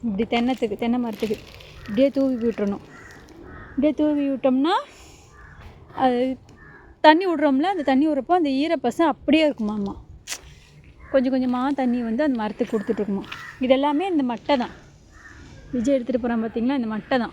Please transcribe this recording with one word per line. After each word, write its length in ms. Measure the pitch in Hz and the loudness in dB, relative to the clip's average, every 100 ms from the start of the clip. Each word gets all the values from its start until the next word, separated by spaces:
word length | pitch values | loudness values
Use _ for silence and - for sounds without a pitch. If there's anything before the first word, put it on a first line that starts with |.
இப்படி 340 | 240 190 220 233 | -4 -2 0 0
தென்னத்துக்கு, 400 | 240 254 226 220 | 0 0 -2 -2
தென்னை 220 | 233 247 | -2 -2
மரத்துக்கு 380 | 240 208 220 214 - - - - | -2 -4 -4 -6 -8 -20 -20 -20
இப்படியே 300 | - 202 277 | -8 2 2
தூவி 380 | 269 269 254 233 | 4 0 0 -2
விட்டுறணும். 340 | 220 202 202 - - - - - - - - - | -2 -2 -4 -10 -20 -20 -20 -20 -20 -20 -20 -12
இப்படியே 240 | - 285 | 0 0
தூவி 360 | 277 302 294 277 | 2 0 2 0
விட்டோம்னா 440 | 269 269 254 285 415 571 - - - - - - - - - - - | 0 2 2 2 0 -2 -18 -20 -20 -20 -20 -20 -20 -20 -20 -18 -2
அது 420 | 262 240 262 262 - - - - - - | 0 2 -2 -4 -12 -20 -20 -20 -20 4
தண்ணி 260 | 311 311 381 | 6 6 4
விடுறோம்ல, 340 | 320 294 269 | 2 2 2
அந்த 220 | 339 392 | 2 0
தண்ணி 240 | 285 262 311 | 2 2 2
விடுறப்போ 240 | 294 226 | 0 0
அந்த 180 | 359 302 | 2 2
ஈரப்பசை 520 | 269 302 330 247 - | 0 0 0 -2 2
அப்படியே 420 | 330 - - 311 | 0 0 2 4
இருக்குமாமா. 600 | 311 262 214 214 196 202 - - - - - - - - - - - | 4 0 -4 -4 -6 -8 -16 -20 -16 -16 -16 -20 -20 -20 -20 -20 0
கொஞ்சம் 220 | 269 254 | 0 2
கொஞ்சமா 340 | 262 254 247 262 | 0 0 0 0
தண்ணி 340 | 277 262 247 | 0 0 0
வந்து 220 | 233 226 | -2 0
அந்த 140 | 302 247 | 0 0
மரத்துக்கு 420 | 214 208 226 226 | -2 -4 -2 -2
கொடுத்துட்ருக்குமா. 420 | 196 226 208 196 - - - - | -2 -4 -2 -4 -6 -14 -16 -6
இது 140 | 254 | 2
எல்லாமே 340 | 262 294 294 381 | 2 2 0 0
இந்த 160 | 339 | 0
மட்டை 340 | 254 233 - 285 | -2 -4 0 0
தான். 120 | 226 - - - - - - - - - - | 0 -8 -20 -20 -20 -20 -20 -20 -20 -20 -8
விஜய் 220 | 254 226 | -4 0
எடுத்துட்டு 280 | 269 240 247 | 0 0 -4
போறான் 220 | 240 233 | -2 -2
பாத்தீங்களா, 320 | 226 226 233 277 | -2 -2 -2 0
இந்த 120 | 226 | -2
மட்டை 300 | 214 - 262 | -6 -2 -2
தான். 140 | 220 | -2